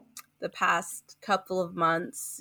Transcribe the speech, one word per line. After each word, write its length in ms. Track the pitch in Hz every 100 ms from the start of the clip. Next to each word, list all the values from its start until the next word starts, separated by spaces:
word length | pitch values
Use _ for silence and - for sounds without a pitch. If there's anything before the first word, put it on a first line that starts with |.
| _ - - _
the 80 | 175
past 720 | - 180 175 - - - -
couple 400 | - 190 - 185
of 140 | 175 180
months 640 | 165 165 180 - - -